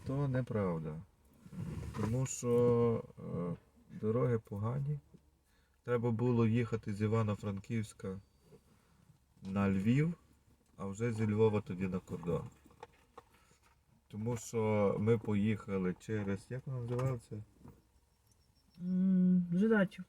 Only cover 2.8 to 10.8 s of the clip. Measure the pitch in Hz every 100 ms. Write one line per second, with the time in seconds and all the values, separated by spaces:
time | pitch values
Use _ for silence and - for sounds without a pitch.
2.8 | 117 113 - - 87 87 87 - _ _
3.8 | - - 107 120 123 117 - 101 110 135
4.8 | 139 147 - - _ _ _ _ _ _
5.8 | - 120 120 113 123 117 113 117 113 113
6.8 | - 101 107 113 107 101 104 98 - 117
7.8 | 104 - 98 95 - _ _ - _ _
8.8 | _ _ _ _ _ _ 95 98 98 98
9.8 | 101 131 160 170 _ _ _ _ _ -